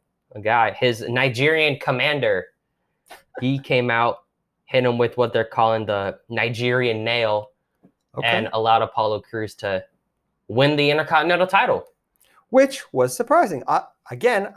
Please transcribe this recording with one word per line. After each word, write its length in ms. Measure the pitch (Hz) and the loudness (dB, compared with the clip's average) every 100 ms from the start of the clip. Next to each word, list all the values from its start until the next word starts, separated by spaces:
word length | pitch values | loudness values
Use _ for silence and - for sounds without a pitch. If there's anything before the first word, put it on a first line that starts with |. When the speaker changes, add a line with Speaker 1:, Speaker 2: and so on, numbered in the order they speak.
| _ _ _ | _ _ _
Speaker 1:
A 60 | 110 | -8
guy. 320 | 104 120 107 | 0 2 2
His 300 | - 127 113 | 0 -2 -2
Nigerian 760 | 117 123 135 117 147 160 151 131 | -4 -2 0 0 0 2 0 -2
commander. 680 | 147 127 143 147 113 92 - _ _ _ _ _ _ - _ - | -4 -2 -2 0 0 -2 -6 _ _ _ _ _ _ -20 _ -6
He 180 | 127 135 | -4 -4
Speaker 2:
<laughs> 120 | 135 | 0
Speaker 1:
came 200 | 127 123 | 0 2
out, 300 | 117 117 - _ _ _ _ | 0 0 -2 _ _ _ _
hit 200 | _ 131 | _ 0
him 120 | 123 120 | 2 2
with 220 | 117 123 | 0 0
what 160 | 117 | 0
they're 100 | 113 | 0
calling 400 | 110 123 113 113 | -2 0 2 2
the 340 | 107 101 98 - - | -2 -2 -4 -8 -8
Nigerian 760 | 117 117 113 123 123 120 110 | -4 -2 -2 0 0 0 -2
nail, 460 | 113 120 110 107 - _ _ _ _ _ _ - | -2 -2 0 -2 -4 _ _ _ _ _ _ -4
Speaker 2:
Okay. 100 | 117 | -2
Speaker 1:
and 200 | 113 110 | 0 -2
allowed 260 | 110 113 113 | -2 2 2
Apollo 380 | 110 117 107 104 | 2 -2 -2 -4
Crews 340 | - 113 107 - | -6 -8 -8 -8
to 280 | 104 92 - _ _ _ _ _ - | -6 -6 -8 _ _ _ _ _ -6
win 280 | 113 143 147 | 2 2 2
the 140 | 143 | 2
Intercontinental 560 | 151 151 160 165 175 180 | 0 0 0 2 0 2
title. 380 | 196 240 98 - _ _ _ _ _ _ | 2 2 0 -4 _ _ _ _ _ _
Speaker 2:
Which 320 | 262 269 - - | 2 2 0 -6
was 240 | - - - | 0 0 -2
surprising. 460 | 233 320 226 135 123 | 2 2 2 -2 -2
I, 180 | 160 - _ - | -2 -2 _ -16
again, 420 | 123 240 208 202 | -2 0 0 -2